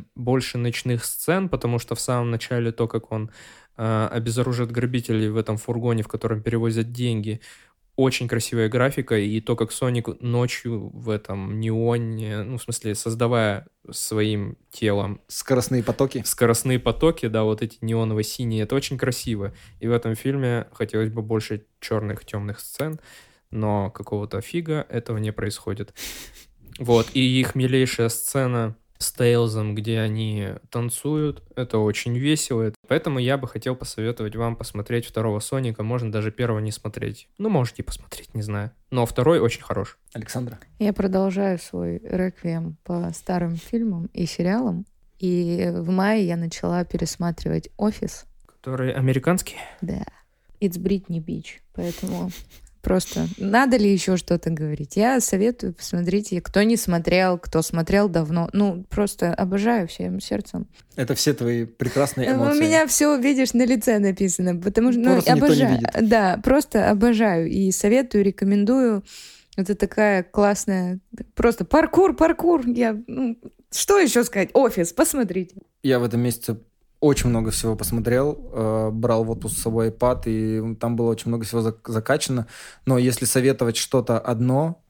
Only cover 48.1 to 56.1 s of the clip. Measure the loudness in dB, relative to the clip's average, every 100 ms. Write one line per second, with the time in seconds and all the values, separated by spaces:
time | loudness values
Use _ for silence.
48.1 | -8 -20 -20 -20 _ -8 -2 -2 2 2
49.1 | 2 2 0 -2 -12 -16 -12 -8 -6 -8
50.1 | _ _ _ _ -4 -2 -2 -2 -2 -2
51.1 | -8 -6 -8 -10 -20 _ -8 -6 -6 -6
52.1 | -6 -6 -10 -18 -20 -20 _ 0 0 0
53.1 | -4 -4 -4 2 4 4 4 4 4 2
54.1 | 0 0 -2 -2 -4 -4 -6 -4 0 2
55.1 | 2 2 2 0 0 -6 -8 -6 -2 0